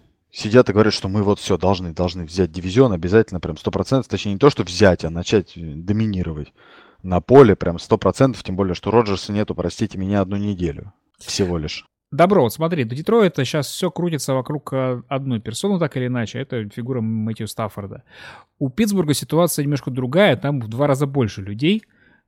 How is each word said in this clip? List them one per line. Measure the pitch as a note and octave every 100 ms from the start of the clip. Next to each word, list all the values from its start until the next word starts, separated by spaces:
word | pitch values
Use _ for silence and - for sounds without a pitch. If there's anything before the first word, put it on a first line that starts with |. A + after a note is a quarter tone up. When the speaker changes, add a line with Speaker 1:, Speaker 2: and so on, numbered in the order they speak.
| _ _ _
Speaker 1:
сидят | - G#2+ A#2+ -
и |
говорят, | G2+ G#2+
что | - F#2+
мы | G#2
вот | G2+ G2
всё | - F2+
должны, | F2+ F#2 F2
должны | D#2 F2+ F2+ D#2+
взять | F2 F2
дивизион | F2 F2+ G#2 C3
обязательно, | F2+ F2 A2 G#2+ F2
прям | E2 D2+
сто | G#2
процентов. | F#2 F#2 C3+ -
Точнее, | G2+ G#2
не | G2
то, | C#3+
что | -
взять, | F2 F2+ G2+ F2
а | E2
начать, | E2+ - G#2+ - E2
э, | D#2+ D2
доминировать | F2 G#2 A2 F#2 E2+ D2+ C#2+ _ - - - _
на | F#2 F2+
поле, | - C3 A#2 F2+
прям | F2+ E2+
сто | - A2
процентов, | G2 - C3+ A2
тем | - F#2
более, | F#2+ E2+
что | G2+
Роджерса | A2+ G#2+ F#2 -
нету, | G#2 G#2 F2
простите | F2 - G#2+ F#2+
меня, | F#2+ G2+
одну | F#2+ G2+
неделю | G#2 F#2 E2+ C#2+ G2 - _ _
всего | - - F#2 E2+
лишь. | D2+ - - _ _
Speaker 2:
Добро, | C#3+ F3+ G3
вот | A#2
смотри, | - E3 E3+ A2+
до | B2
Детройта | F3 A3+ F#3+ D3+
щас | B2+ D#3 C3+
всё | - F3+
крутится | - F3 D3+ -
вокруг, | C3 B2 D3+ -
э, | C3+ C3 B2 -
одной | C3+ C3+ A2+
персоны, | - A2+ G3+ F#3
так | D#3+ C3+
или | B2
иначе, | B2 A2 B2
это | C3+ A#2+ G#2
фигура | - A#2+ B2+
Мэтью | A2 A2 A2 A2 G#2+
Стаффорда. | - G#2 - G2 - _ - - - _ -
У | C3+
Питтсбурга | - A3 G3 D3+
ситуация | C#3 - D#3 F3 -
немножко | C#3+ C#3+ -
другая, | B2+ B2 E3 G3+ A#2+
там | C#3 C#3+
в | A2
два | A#2 C#3+
раза | C3+ C#3
больше | C#3 A2 -
людей, | F#2 G#2 D3+ G#3+ - _ _ _